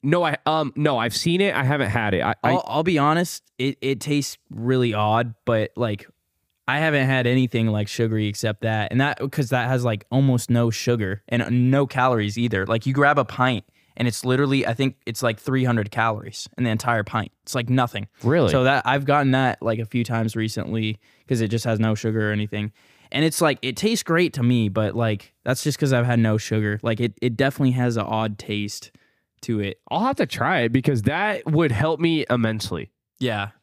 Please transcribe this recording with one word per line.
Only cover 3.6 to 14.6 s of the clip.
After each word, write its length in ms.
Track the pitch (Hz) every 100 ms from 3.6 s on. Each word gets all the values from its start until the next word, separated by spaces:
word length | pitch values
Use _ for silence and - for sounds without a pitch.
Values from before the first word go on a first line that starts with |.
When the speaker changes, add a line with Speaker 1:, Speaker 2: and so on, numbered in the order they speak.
Speaker 2:
It, 180 | 131 -
it 180 | 131 131
tastes 360 | 147 147 135 - _
really 440 | 107 117 131 123 104
odd, 400 | 107 110 120 110 -
but, 260 | 117 107 -
like, 320 | 117 104 - _ _ _ _ _ -
I 120 | 135
haven't 260 | 160 147 131
had 220 | 135 120
anything, 400 | 127 127 123 113
like, 200 | 107 104
sugary 400 | - 117 110 107
except 340 | 101 110 107
that, 300 | 113 110 104
and 80 | 120
that, 200 | 139 - 139
'cause 180 | 147 127
that 180 | 123 120
has, 140 | 131 123
like, 200 | 107 -
almost 400 | 127 139 123 -
no 220 | 120 117
sugar 500 | 110 - 120 98 101 -
and, 120 | 120
uh, 60 | -
no 340 | 123 123 135 139
calories 520 | 131 127 120 104 104
either. 260 | 120 107 95
Like, 220 | 113 123
you 60 |
grab 260 | 135 143 147
a 60 | 135
pint, 380 | - 127 117 - _ _ -
and 120 | 120
it's 180 | 113 127
literally, 400 | 127 143 135